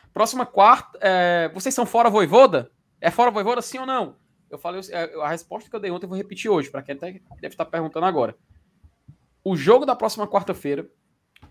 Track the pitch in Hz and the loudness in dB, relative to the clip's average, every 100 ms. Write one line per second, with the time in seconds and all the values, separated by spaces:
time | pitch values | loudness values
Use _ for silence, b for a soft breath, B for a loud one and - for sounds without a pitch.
0 | B 185 220 254 240 202 208 254 - - | B -2 -2 -2 -2 6 6 6 2 -4
1 | 190 185 175 175 160 180 262 - 233 226 | 0 2 2 0 -2 -4 -6 -4 0 2
2 | 240 208 156 226 262 143 117 _ _ _ | 2 2 4 6 6 4 -4 _ _ _
3 | 165 - 247 208 202 247 - 262 262 262 | -2 2 2 0 -2 -4 -6 -10 -4 -4
4 | 160 - _ _ _ - 170 185 190 175 | -4 -10 _ _ _ -14 -10 -12 -10 -8
5 | 165 160 147 165 - 233 - 220 196 175 | -8 -6 -6 -6 -10 -16 -12 -10 -8 -8
6 | 180 190 196 190 220 180 135 135 135 139 | -8 -10 -10 -8 -2 -2 -2 -10 -12 -12
7 | 175 190 _ - - - - 165 160 160 | -12 -16 _ -16 -14 -10 -8 -6 -6 -4
8 | 185 160 110 - _ _ _ _ _ _ | -2 0 -4 -6 _ _ _ _ _ _
9 | - _ _ _ 190 165 147 247 285 - | -20 _ _ _ -6 0 4 4 4 -2
10 | 214 220 208 202 196 185 143 143 - _ | -4 -4 -4 -2 -2 -6 -6 -6 -8 _
11 | _ _ _ _ - | _ _ _ _ -10